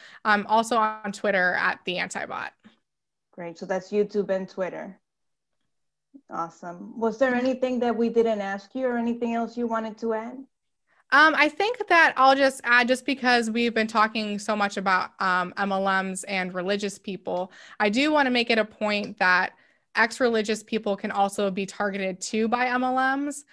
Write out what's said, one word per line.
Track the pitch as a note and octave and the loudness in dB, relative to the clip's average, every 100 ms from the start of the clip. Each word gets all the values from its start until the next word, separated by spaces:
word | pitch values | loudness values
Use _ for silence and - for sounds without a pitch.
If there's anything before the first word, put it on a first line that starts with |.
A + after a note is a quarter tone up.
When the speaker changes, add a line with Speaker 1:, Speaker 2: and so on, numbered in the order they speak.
| - - | -20 -4
Speaker 1:
I'm | A3 G#3 G3+ | 2 2 4
also | A3 A3+ A#3 | 2 2 2
on | G#3+ G#3+ G#3 | 0 -2 -10
Twitter | G3+ G#3 F#3+ F3+ E3 | -4 0 2 2 2
at | F#3 F3+ - | -2 -2 -6
The | F3+ | -6
Antibot. | F3+ - - - - - _ _ _ _ _ _ _ | -6 -8 -8 -8 -10 -14 _ _ _ _ _ _ _
Speaker 2:
Great. | - E3+ E3 | -14 -14 -10
So | F3+ | -6
that's | F#3+ F#3 | -6 -2
YouTube | G#3 G#3 G#3 F#3+ | 0 0 -2 -2
and | F#3+ F#3+ | -4 -4
Twitter. | - F3+ D#3+ F#3 F#3+ _ _ _ _ _ _ _ _ _ _ _ C#4 - | -6 -6 -8 -12 -16 _ _ _ _ _ _ _ _ _ _ _ -20 -12
Awesome. | - E3+ - F3 F3 G3+ A#3 | -8 -8 -10 -16 -14 -14 -4
Was | A3 A3 | -2 2
there | C4 | 0
anything | B3 B3+ B3+ B3+ B3 | 2 0 0 -2 0
that | A#3+ A3+ | 0 0
we | A#3 | 0
didn't | A#3 A3+ G#3 | 2 2 0
ask | G3 G3 - C4 | -4 -8 -8 -6
you | B3+ | -2
or | A#3+ | -2
anything | A#3 A#3 A#3 | -2 -2 -4
else | A#3 A3+ A#3+ | -4 -4 -4
you | A#3 | -4
wanted | A3+ A3 G#3+ | -4 -6 -6
to | A3+ | -4
add? | G#3+ A#3 C4 C4 _ _ _ _ _ _ | -4 -6 -14 -18 _ _ _ _ _ _
Speaker 1:
Um, | C4+ D#4 C#4 | 6 6 6
I | D4+ | 2
think | D4+ G#4 B4 G4+ | 0 -2 -2 4
that | E4+ D#4 - | 6 6 6
I'll | C4 C4+ | 6 6
just | C4+ C4+ | 2 0
add, | A#3+ A#3+ B3 | 2 4 4
just | B3+ - | 0 -2
because | C4 B3 A#3+ A3+ | 0 2 2 2
we've | A3+ A#3 | 0 0
been | A3+ A3 | 0 0
talking | A3 A3 A3 G#3 G#3 | 2 2 0 -6 -6
so | G#3 G#3 | -4 -2
much | G3+ G3+ | -2 -2
about, | F#3+ F#3 - - | 0 0 -2 -2
um, | F#3+ F3+ F3+ - | 0 0 -2 -4
M | G3 | -2
L | F#3+ G3 F#3+ | 0 2 0
Ms | F#3+ F#3 - | -2 -6 -6
and | F#3+ F3+ | -4 -4
religious | F3+ F3+ G#3 G#3 - | -4 -2 -2 -4 -8
people, | - F3+ - F3 F#3+ - - - | -10 -10 -6 -6 -6 -12 -16 -2
I | G#3 | 0
do | A3+ D4+ | 2 2
wanna | D4+ C4 | 2 2
make | B3 A#3 | 2 2
it | A3+ | 0
a | G#3+ | 0
point | - G#3 G#3 G3+ - | -4 -2 -2 -4 0
that | F#3 F3+ F#3+ - _ _ _ - | 2 4 0 -6 _ _ _ 0
ex-religious | A3+ - B3 A3 G#3+ G#3+ | 0 2 0 2 0 -4
people | - A3 G#3+ G3 | -4 -4 -2 -4
can | G#3+ | -2
also | G3+ G3 G#3 G3+ | 0 0 0 -2
be | F#3+ F#3+ | -2 -6
targeted | - G#3 G3 F#3+ F#3 | -4 -4 -2 -6 -6
too | - A3 A3 | -4 -2 0
by | A#3+ B3+ | 0 0
M | B3 | 0
L | B3+ C4 C4 C#4 | 0 0 0 -2
Ms, | C#4+ C#4 - | -6 -10 -16